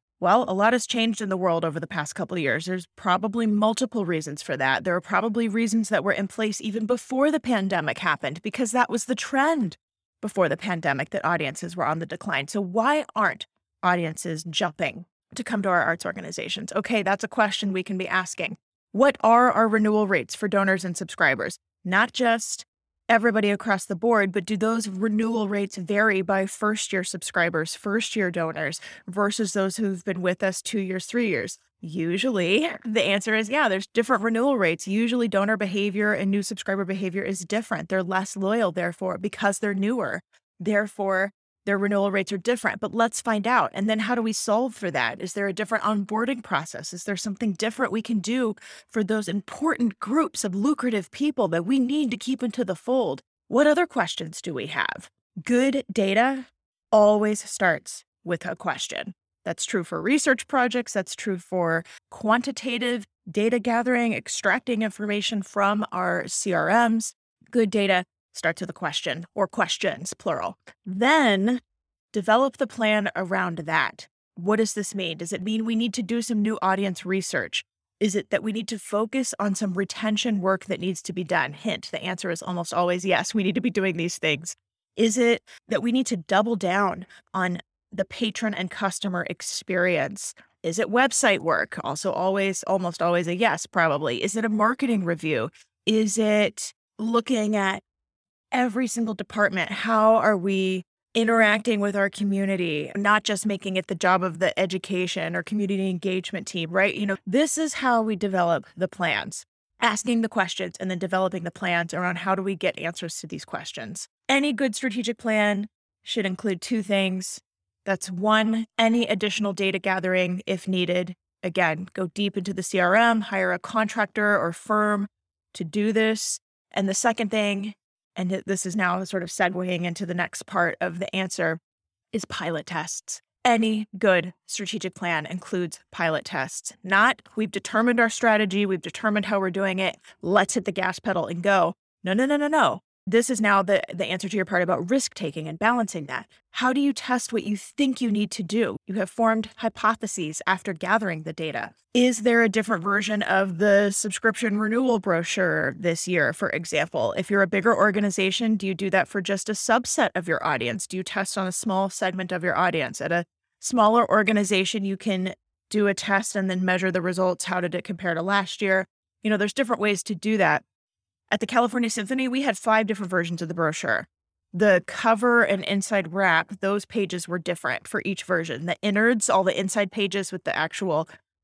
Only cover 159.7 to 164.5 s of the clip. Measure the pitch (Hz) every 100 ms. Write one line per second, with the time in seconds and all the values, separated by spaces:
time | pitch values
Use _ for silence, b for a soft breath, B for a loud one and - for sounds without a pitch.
159.7 | 233 - - 220 190 170 160 - 135 120
160.7 | 180 - 185 180 202 196 196 185 - 220
161.7 | 190 196 - 185 185 180 180 175 - 208
162.7 | 165 127 - - 170 170 _ _ _ -
163.7 | 247 214 233 214 208 208 208 196